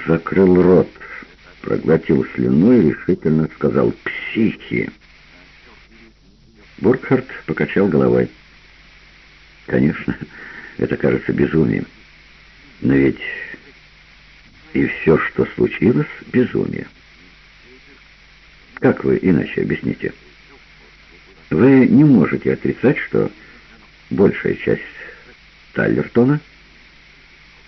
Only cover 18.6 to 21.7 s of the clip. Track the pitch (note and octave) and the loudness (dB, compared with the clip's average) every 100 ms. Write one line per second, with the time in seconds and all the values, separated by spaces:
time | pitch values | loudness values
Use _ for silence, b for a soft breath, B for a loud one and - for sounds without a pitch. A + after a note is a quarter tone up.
18.6 | _ - C3+ - C2+ B1+ F#2 D2+ G1+ - | _ -2 0 0 0 0 2 0 0 -6
19.6 | G1+ - - - - - - - - - | -6 -4 -6 -6 -8 -12 -20 -20 -20 -20
20.6 | _ - - - - - - - - D2+ | _ -20 -20 -20 -20 -20 -20 -20 -4 2
21.6 | C3 | 6